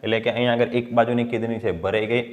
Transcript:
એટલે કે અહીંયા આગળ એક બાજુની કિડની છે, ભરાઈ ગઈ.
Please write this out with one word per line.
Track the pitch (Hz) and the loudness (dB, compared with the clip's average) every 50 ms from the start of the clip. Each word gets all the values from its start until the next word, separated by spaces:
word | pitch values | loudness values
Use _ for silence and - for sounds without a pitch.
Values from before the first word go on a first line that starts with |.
| - | 0
એટલે | 107 110 113 | 0 0 0
કે | 113 120 | 0 0
અહીંયા | 110 117 123 123 120 | 0 2 2 2 4
આગળ | 120 120 113 120 120 | 2 2 2 2 -2
એક | 120 120 117 | -2 0 2
બાજુની | 120 113 113 120 120 117 | 2 2 4 2 0 0
કિડની | 120 120 113 113 113 117 110 | 0 -2 -4 -2 -2 -4 -2
છે, | 104 107 87 | -2 -2 -2
ભરાઈ | 85 82 95 101 110 110 | -2 -2 0 0 0 0
ગઈ. | 107 117 123 120 - | 0 0 -2 -2 -2